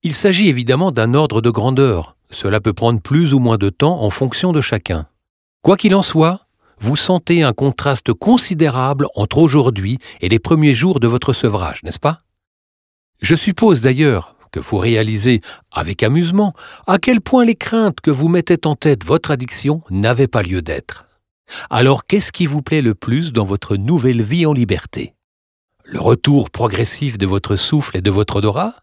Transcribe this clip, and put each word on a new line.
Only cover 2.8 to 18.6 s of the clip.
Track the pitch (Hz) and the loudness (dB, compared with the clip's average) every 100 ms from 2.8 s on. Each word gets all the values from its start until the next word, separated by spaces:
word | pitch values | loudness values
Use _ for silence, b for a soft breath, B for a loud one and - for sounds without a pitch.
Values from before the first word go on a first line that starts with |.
| 117 113 | 0 0
plus | - 147 165 | 0 0 2
ou | 135 | 2
moins | 120 110 | 2 0
de | 98 | -2
temps | - 147 175 | 0 0 0
en | 107 | -2
fonction | - 135 - 185 | -2 -4 -2 0
de | 160 | 0
chacun. | 127 110 - 85 78 _ _ _ _ _ | -2 -4 -4 -6 -6 _ _ _ _ _
Quoi | - 165 | 2 2
qu'il | 208 190 | 4 2
en | |
soit, | 180 160 160 185 _ _ _ _ | 2 2 0 0 _ _ _ _
vous | 107 | -4
sentez | 151 - 180 - 170 | -2 0 -2 2 2
un | 147 | 2
contraste | 113 139 - 143 131 - | 0 -2 -2 -4 -2 -4
considérable | 117 - 247 - 165 156 127 131 139 143 - | -2 2 2 2 0 0 0 -2 -2 -4 -2
entre | 104 143 | -2 2
aujourd'hui | 160 143 127 104 98 127 B B | 4 4 2 0 -4 -6 B B
et | 92 | 0
les | 113 | 0
premiers | - 160 151 | 2 2 4
jours | 120 170 151 | 2 0 2
de | 117 | 0
votre | 123 - | 0 -2
sevrage, | 131 120 104 90 - | 0 0 -2 -6 -8
n'est-ce | - - | -10 -4
pas ? | 143 165 _ _ _ _ _ _ _ _ _ _ | -4 -4 _ _ _ _ _ _ _ _ _ _
Je | - | 0
suppose | 165 - 180 226 147 | 0 0 2 2 4
d'ailleurs | 123 131 151 104 - _ _ | 2 2 2 0 -4 _ _
que | - | -12
vous | - 101 | -6 -2
réalisez, | 90 113 110 110 113 113 B B _ | 0 0 0 0 2 0 B B _
avec | - 85 - | -8 -8 -2
amusement, | 113 147 170 190 208 B B B - | 0 0 0 0 0 B B B -2
à | 185 | 0
quel | - 233 | 2 0
point | - 254 | 2 2
les | 233 226 | 4 0
craintes | - 226 214 - | -2 0 0 0
que | - | -2
vous | 135 160 | 0 2
mettait | 175 165 170 | 0 2 0